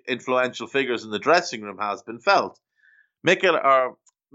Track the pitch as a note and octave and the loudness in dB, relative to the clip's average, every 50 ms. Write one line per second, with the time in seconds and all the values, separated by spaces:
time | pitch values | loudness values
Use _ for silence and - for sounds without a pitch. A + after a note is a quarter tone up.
0 | _ - B2+ A#2 - B2+ B2+ B2+ B2+ B2 G#2+ - A#2 G2+ - C#3 C3+ A#2+ A#2+ A2 | _ -8 -8 -6 -4 -2 0 0 0 0 -4 -10 -12 -4 -4 -2 -2 -2 -4 -4
1 | A2 A2 G#2+ G2 G2+ C3+ E3 F3+ D#3+ - C3+ A2 G#2 G#2 F#2+ F#2 G#2+ G#2 G2+ F#2 | -6 -6 -8 -4 2 2 2 2 2 -4 -10 -10 -12 -12 -8 -6 -6 -6 -6 -6
2 | - A2+ A#2 A#2+ - G3 G3 D3+ G#2+ F#2 - _ _ _ _ _ _ _ _ _ | -8 -14 -16 -4 0 2 2 2 2 -2 -8 _ _ _ _ _ _ _ _ _
3 | _ _ _ _ - D#3 F#3+ - F#3+ F3+ D#3+ - - C#3 C3+ C3 B2+ B2 - _ | _ _ _ _ 2 2 2 4 4 2 2 4 4 4 4 4 2 0 -4 _
4 | _ _ _ _ _ _ | _ _ _ _ _ _